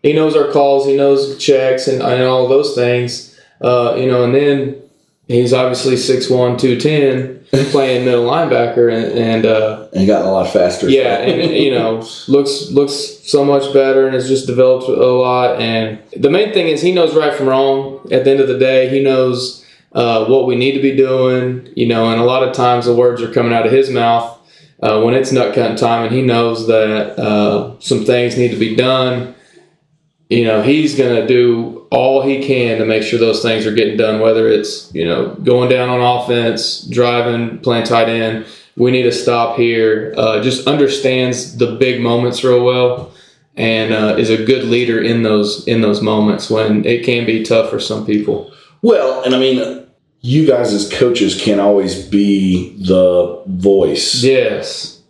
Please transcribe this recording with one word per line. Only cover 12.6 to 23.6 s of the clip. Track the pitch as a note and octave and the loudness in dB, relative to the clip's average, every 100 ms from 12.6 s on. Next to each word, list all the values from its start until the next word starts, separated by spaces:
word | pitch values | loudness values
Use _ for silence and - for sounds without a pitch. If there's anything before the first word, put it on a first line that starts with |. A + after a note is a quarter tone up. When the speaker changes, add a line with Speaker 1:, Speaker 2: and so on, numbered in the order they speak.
| - | 0
Speaker 1:
looks | C3 C#3+ - - - | 0 0 -4 -10 -12
so | - C#3+ | -2 0
much | C#3+ C#3 C3+ | 2 2 2
better | C#3 C3+ C3+ C3+ | 2 4 2 2
and | |
has | C3 B2+ | 0 -2
just | C3 - | -2 0
developed | B2 B2+ B2+ B2+ | 2 4 2 0
a | |
lot. | - B2+ B2+ B2+ B2+ A#2+ A#2+ | 0 2 2 0 0 0 -2
And | A2+ A2+ A2 G#2+ - - | -2 -2 -4 -8 -16 -2
the | C#3 | 0
main | F3+ G#3+ | 2 0
thing | F#3+ E3 | 0 -2
is | C#3+ | 0
he | F3 | 0
knows | F3+ D#3+ | 2 2
right | D#3 D3 | 2 0
from | C#3 C3 | 0 0
wrong. | C3 C3+ C3+ C#3 - - | 2 2 0 -4 -14 -2
At | B2+ | 0
the | C3+ | 2
end | C#3 | 2
of | C3 | 2
the | B2 | 2
day, | C3 C3 B2+ | 2 2 2
he | C3+ | 0
knows, | C3+ C3 B2+ B2 - - _ _ _ | 0 2 0 -2 -8 -12 _ _ _
uh, | - A#2+ A2 | -2 0 0
what | A2 C3 B2+ | 2 2 2
we | A#2+ | 0
need | C3 | 0
to | C#3 | 0
be | C3+ C3 | 0 2
doing, | C3 C3 B2+ B2+ B2+ B2+ - - | 0 2 2 0 -2 -8 -10 -4
you | A#2+ | 0
know, | A#2 A2+ | 0 0
and | A2+ | 2
a | |
lot | A#2+ B2+ | 2 2
of | B2+ | 0
times | B2+ B2 A#2+ A#2 | 0 0 2 2
the | |
words | A#2+ B2 A#2+ | 2 2 0
are | A2+ | -4
coming | B2 A#2 | -2 0
out | A#2 | 0